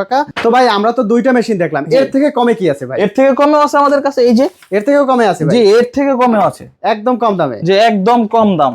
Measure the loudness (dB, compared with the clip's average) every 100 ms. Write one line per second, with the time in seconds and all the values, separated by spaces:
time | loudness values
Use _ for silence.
0 | -4 -4 -4 -4 0 2 2 0 -2 -2
1 | 0 0 0 0 -2 -4 -4 -4 -2 0
2 | 0 0 -2 0 -2 0 -2 -4 -6 -4
3 | -2 0 0 2 2 2 0 0 0 0
4 | -2 0 2 2 0 -4 _ -4 0 0
5 | 2 2 0 0 0 2 4 2 0 -2
6 | -2 0 0 2 0 -4 -14 _ -4 -2
7 | -2 -2 -2 0 -2 -2 0 2 2 2
8 | 0 0 0 0 0 2 0